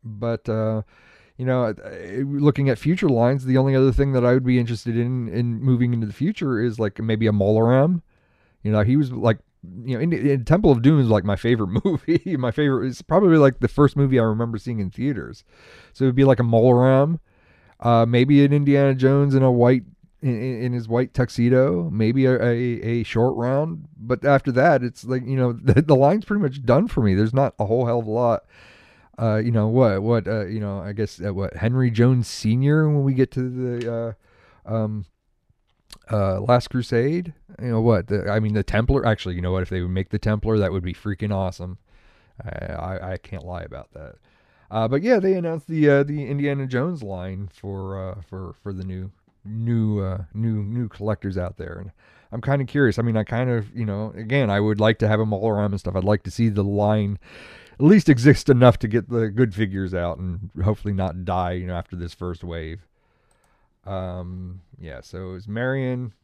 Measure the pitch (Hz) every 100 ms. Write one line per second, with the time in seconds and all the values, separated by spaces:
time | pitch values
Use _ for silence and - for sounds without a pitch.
0 | 117 104 117 117 - 110 110 110 104 _
1 | _ _ _ _ 127 127 120 104 - 85
2 | 87 101 139 143 143 139 139 120 143 180
3 | 170 120 117 139 127 131 135 135 135 117
4 | 139 131 123 127 123 123 117 117 120 117
5 | 120 127 117 113 120 117 131 123 123 120
6 | 110 101 151 214 151 120 120 110 107 -
7 | 110 110 110 104 98 110 113 131 147 180
8 | - _ _ _ _ _ 107 107 107 135
9 | 139 123 113 113 _ _ - 175 120 123
10 | 160 160 139 139 117 156 170 127 120 156
11 | 123 107 95 101 117 120 101 101 202 165
12 | - 170 - 156 127 117 147 131 127 123
13 | - 165 202 160 139 127 123 - 143 -
14 | 139 127 113 110 117 113 127 113 95 -
15 | 127 120 60 - _ _ - - - -
16 | 131 127 135 131 120 113 123 123 127 135
17 | 147 165 _ _ _ _ _ _ 123 117
18 | 113 120 131 143 143 143 143 139 139 135
19 | 131 139 143 135 131 123 120 131 - _
20 | _ _ 139 117 123 120 123 123 110 117
21 | 127 - 123 - 120 127 131 175 85 104
22 | 117 127 131 127 120 120 123 117 110 120
23 | 113 113 120 - 120 135 160 170 156 -
24 | 110 127 139 139 - 123 151 143 123 -
25 | - 127 127 131 123 117 131 127 147 135
26 | 139 202 - 208 156 135 120 127 220 -
27 | 110 95 110 131 139 - 101 117 120 120
28 | 110 110 120 110 _ _ - - _ _
29 | _ - 113 107 113 113 107 117 123 98
30 | 107 117 92 110 95 110 104 98 92 104
31 | 104 - 92 95 98 - 110 127 127 110
32 | 120 127 113 - 107 117 139 151 156 147
33 | 139 131 127 - 127 127 127 120 117 117
34 | 117 110 _ _ _ _ - 110 107 107
35 | 101 _ _ _ _ _ _ _ _ -
36 | _ 110 98 95 107 123 - 127 120 117
37 | 131 170 170 151 _ - 123 113 113 107
38 | - 104 90 104 110 104 98 107 120 135
39 | 120 107 - 87 90 92 90 92 90 92
40 | 92 107 110 107 104 110 95 92 90 82
41 | 104 98 107 98 95 90 90 92 _ _
42 | _ _ _ _ - - - 80 90 95
43 | 92 92 - 95 87 90 82 71 - -
44 | 71 - _ _ _ _ _ 110 113 135
45 | 202 240 190 190 170 165 - 160 147 139
46 | 143 151 135 143 143 139 135 127 147 170
47 | 107 95 90 95 98 _ 98 98 95 98
48 | 95 98 85 95 92 - 104 95 95 92
49 | 95 _ _ _ 101 110 117 117 107 104
50 | 95 92 90 104 113 110 101 117 117 -
51 | 104 104 98 92 87 - 85 90 95 -
52 | _ _ _ 113 127 139 131 143 135 104
53 | 117 110 104 113 127 120 107 - 110 101
54 | 107 92 110 139 120 101 104 107 107 110
55 | 110 107 110 101 110 104 104 98 - 92
56 | 95 104 - - 117 101 101 101 104 107
57 | 101 101 _ - - - - - 147 208
58 | 165 131 127 - - 127 123 113 113 113
59 | 95 120 113 101 123 95 110 98 95 90
60 | 87 82 92 87 104 76 87 107 104 95
61 | 92 87 90 90 90 90 90 87 82 90
62 | 85 - 90 87 87 85 80 82 _ _
63 | _ _ _ _ _ _ _ _ - 95
64 | 92 90 90 92 92 92 85 - 82 64
65 | - 92 92 92 107 107 127 135 127 127
66 | 123 -